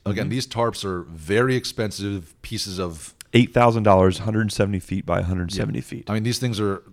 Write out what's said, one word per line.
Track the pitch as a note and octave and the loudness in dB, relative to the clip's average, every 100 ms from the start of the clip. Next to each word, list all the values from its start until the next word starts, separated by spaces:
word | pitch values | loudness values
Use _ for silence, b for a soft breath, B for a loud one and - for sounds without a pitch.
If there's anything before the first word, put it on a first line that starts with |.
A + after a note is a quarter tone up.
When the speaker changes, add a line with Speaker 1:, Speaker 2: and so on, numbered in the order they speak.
| G2 | -6
Speaker 1:
Again, | G2+ | -2
Speaker 2:
Mm-hmm. | G2 | -2
Speaker 1:
these | B2 - | -4 -4
tarps | A#2 A#2 - | -2 -2 -2
are | G2 F2+ | -6 -6
very | D#2+ E2 D#2 G#2 B2+ B2+ | -8 -10 -2 2 2 0
expensive | - - A2 - G2+ G2 D#2+ _ | -4 -4 -4 -4 -6 -6 -10 _
pieces | - G#2+ G2+ F#2 | -10 -8 -6 -6
of | F2+ D#2+ - - - | -6 -8 -16 -20 0
Speaker 2:
Eight | A#2+ B2 | 4 4
thousand | B2 A#2+ A2+ | 4 4 4
dollars, | G#2 F#2+ F#2+ F#2 | 6 8 6 4
hundred | G#2+ G#2+ G#2+ | -2 0 0
seventy | - G2 G2 | 0 0 -2
feet | - F#2+ - | -4 -6 -2
by | F2 | -2
hundred | F2+ F#2 F2 | 0 -2 -4
seventy | G2 G#2 - | -4 -4 -6
Speaker 1:
Yeah. | |
Speaker 2:
feet. | - A2 - | -8 -12 -6
Speaker 1:
I | |
mean, | G#2+ | -4
these | A2+ A#2 | -2 -2
things | B2 G#2 | -4 -2
are, | G#2 F#2+ - | -2 -4 -8